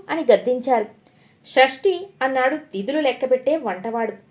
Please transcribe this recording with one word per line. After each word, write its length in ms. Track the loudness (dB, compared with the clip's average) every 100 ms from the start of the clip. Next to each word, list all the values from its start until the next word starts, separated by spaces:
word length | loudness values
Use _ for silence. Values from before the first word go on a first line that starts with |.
| -4
అని 160 | -2 4
గద్దించారు. 540 | 4 4 -2 0 0 -2 -12 _ _ _ _ -2
"షష్ఠి" 600 | 4 4 4 -2 -2 -6 -4
అన్నాడు 340 | -2 0 0 -2
తిథులు 440 | -8 -8 -4 0
లెక్కపెట్టే 560 | 0 0 0 0 0 -2
వంటవాడు. 560 | -2 -6 -6 -4 -4 -8 _